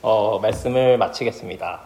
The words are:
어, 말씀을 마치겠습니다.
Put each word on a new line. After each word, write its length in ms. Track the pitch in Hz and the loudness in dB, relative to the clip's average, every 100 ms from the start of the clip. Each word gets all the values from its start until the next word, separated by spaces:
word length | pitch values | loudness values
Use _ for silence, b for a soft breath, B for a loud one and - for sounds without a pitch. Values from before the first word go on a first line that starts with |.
어, 360 | 117 110 104 101 | 2 2 2 0
말씀을 580 | 110 - 131 127 127 123 | 0 -2 -2 2 4 4
마치겠습니다. 800 | 92 - 117 - 90 90 87 85 | 2 -2 -6 -6 -14 -10 -10 -10